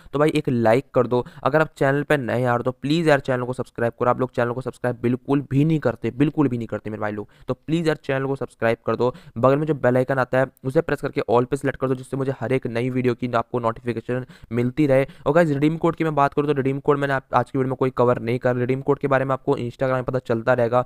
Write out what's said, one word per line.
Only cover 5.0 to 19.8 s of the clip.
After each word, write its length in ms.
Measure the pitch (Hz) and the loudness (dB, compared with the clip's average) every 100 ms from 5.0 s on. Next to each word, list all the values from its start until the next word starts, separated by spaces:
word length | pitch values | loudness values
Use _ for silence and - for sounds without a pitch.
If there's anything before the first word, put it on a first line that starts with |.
बिल्कुल 420 | 120 127 - 143 131 | -2 -2 -2 -2 0
भी 140 | 135 | 0
नहीं 140 | 156 156 | 2 0
करते, 320 | 123 113 113 | -2 -4 -4
बिल्कुल 360 | 120 151 - 135 | 0 0 2 0
भी 100 | 120 | -2
नहीं 100 | 113 | -6
करते 220 | 104 107 | -8 -8
मेरे 100 | 107 | -6
भाई 120 | 107 | -6
लोग, 160 | 104 104 _ - | -6 -12 _ -8
तो 60 | 127 | -8
प्लीज़ 320 | - 165 156 | -2 0 0
यार 80 | 151 | -2
चैनल 300 | - 135 135 | -2 -2 -2
को 100 | 139 | -4
सब्सक्राइब 420 | 120 _ 117 117 - | -8 _ 0 0 -2
कर 100 | 110 | 0
दो। 160 | 123 - - 113 | 0 -2 -10 2
बगल 180 | 127 143 | 4 4
में 100 | 156 | 2
जो 80 | 143 | 0
बेल 200 | 123 127 | 2 2
आइकन 220 | 127 131 | 2 -2
आता 200 | 123 127 | 0 0
है, 80 | 131 - | 0 -4
उसे 160 | 131 151 | -2 0
प्रेस 180 | 165 143 | 0 -4
करके 220 | 135 139 - | -4 -4 2
all 160 | 117 127 | 2 2
पे 100 | 139 | -2
सिलेक्ट 240 | 135 - | -4 -2
कर 80 | 131 | -2
दो, 60 | |
जिससे 220 | 127 131 135 | -4 -6 -6
मुझे 180 | 135 131 | -4 -4
हर 120 | 143 | -2
एक 140 | 131 123 | -2 -2
नई 220 | 117 127 | -4 -2
वीडियो 240 | 127 123 | 0 0
की 180 | 117 123 | 0 -2
आपको 260 | 117 - 123 | -2 -2 -2
नोटिफिकेशन 680 | 117 113 123 113 - 127 127 - - | -2 -4 -6 -6 -6 -6 -8 -16 -6
मिलती 340 | 117 123 127 147 | -2 -2 2 4
रहे। 200 | 131 135 - 127 | 4 2 -2 2
और 60 | |
गाइस, 180 | 165 165 | 2 2
रिडीम 260 | 139 151 160 | 2 0 2
कोड 200 | 170 160 | 0 0
की 80 | |
मैं 100 | 160 | -2
बात 200 | 143 139 | 0 0
करूँ, 120 | - 147 | 0 -2
तो 60 | |
रिडीम 280 | 143 131 139 | 0 -2 0
कोड 180 | - 139 | 0 0
मैंने 160 | 139 | 0
आप-, 200 | 135 - | -4 0
आज 160 | 127 120 | -2 0
की 80 | 135 | -2
वीडियो 120 | 131 | -2
में 60 | 131 | -2
कोई 140 | 131 127 | -2 2
कवर 240 | 120 123 | 2 2
नहीं 180 | 113 123 | -2 -2
कर, 180 | 127 123 | -2 0
रिडीम 240 | 123 131 | -2 -2
कोड 180 | 139 139 | -2 -2
के 80 | 139 | 0
बारे 160 | 131 | 0
में 80 | 135 | 0
आपको 200 | 131 - | -2 -2
Instagram 440 | 139 120 - | -2 -4 -4